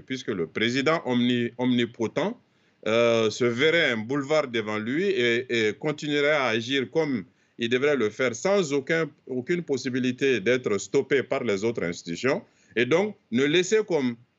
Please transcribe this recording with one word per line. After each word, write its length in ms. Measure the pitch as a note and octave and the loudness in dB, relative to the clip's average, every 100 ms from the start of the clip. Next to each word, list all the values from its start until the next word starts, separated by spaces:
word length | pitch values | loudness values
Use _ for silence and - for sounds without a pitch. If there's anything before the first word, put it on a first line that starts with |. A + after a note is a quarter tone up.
| - | -6
puisque 240 | C3 B2+ | -10 -6
le 180 | G2+ E2 | -4 -4
président 540 | - A2 B2+ C3+ E3 B2+ | -2 0 0 0 0 0
omni-, 460 | B2 A#2+ B2 A#2 - | 0 2 0 -2 -2
omnipotent, 840 | B2+ B2 A#2 A#2 A2 C#3 F3 A#3+ _ _ _ _ - | 0 2 0 -2 -4 -2 -4 -4 _ _ _ _ 0
euh, 420 | A2+ A#2 A#2 A2 | 4 4 4 2
se 140 | G#2 | 2
verrait 480 | B2 A#2 D#3 E3 D3+ | 0 2 2 4 2
un 60 | A2+ | 0
boulevard 500 | A2 C#3+ C3+ D#3 C#3+ | -2 -4 0 0 0
devant 300 | A#2 G#2+ G#2+ | -2 -2 -4
lui 260 | G#2+ C#3+ | -4 -2
et, 640 | G3+ B2 A#2+ A#2 - A#2+ G#2+ | -2 0 2 0 0 0 0
et 60 | |
continuerait 580 | G2 D3+ D3 D3+ D3 C#3+ | -2 -4 -6 -2 0 2
à 140 | D3+ B2+ | 2 2
agir 440 | A2+ A2+ C#3 A#2+ | 0 0 -2 -2
comme 360 | D#3+ D#3 B2 F2 _ _ - | -2 0 -2 -6 _ _ -8
il 100 | A#2 | -2
devrait 300 | B2 C#3+ C#3+ | 0 2 2
le 120 | G#2+ | 0
faire, 240 | G#2 C3 | 0 -4
sans 380 | A2+ F#3 G3+ D#3 | -2 0 0 0
aucun, 380 | C#3+ C3 E3 D#3 - - | -2 -2 -2 -4 -8 -10
aucune 360 | B2+ A#2+ F3 | -8 -4 -4
possibilité 760 | E3 C3 C3 B2+ B2+ B2+ C#3 A#2+ | -2 -4 -4 -2 -2 0 0 2
d'être 380 | F#2+ B2+ B2+ G2+ | 2 0 0 -2
stoppé 440 | - C#3 C3+ C#3 | 0 -2 2 0
par 220 | A2 C3+ | 0 -2
les 220 | B2 G2 G#2+ | 0 0 0
autres 180 | - | -2
institutions. 580 | F2 F2 - E2+ B2+ D#3+ - _ _ - | -4 -6 -8 -4 0 -2 -4 _ _ -2
Et 100 | B2 | 2
donc, 320 | D#3+ G#3 G3+ - | 2 0 -6 -4
ne 120 | A#2 | 0
laisser 380 | C#3+ E3 F3+ A3 G#3+ | 2 2 2 2 2
comme 300 | E3 B2+ A#2 - | 0 -2 -4 -12